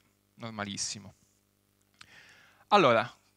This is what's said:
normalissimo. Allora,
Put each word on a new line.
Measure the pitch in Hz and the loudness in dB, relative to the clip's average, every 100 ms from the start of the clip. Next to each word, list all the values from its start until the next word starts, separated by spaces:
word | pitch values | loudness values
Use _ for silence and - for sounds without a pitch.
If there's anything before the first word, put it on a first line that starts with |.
| _ _ _ - | _ _ _ -18
normalissimo. | 117 110 101 101 - 107 98 - _ _ _ _ _ _ _ _ - - - - _ _ - | -16 -12 -10 -10 -10 -12 -18 -20 _ _ _ _ _ _ _ _ -20 -20 -20 -20 _ _ 2
Allora, | 208 143 113 117 - _ | 4 6 4 0 -10 _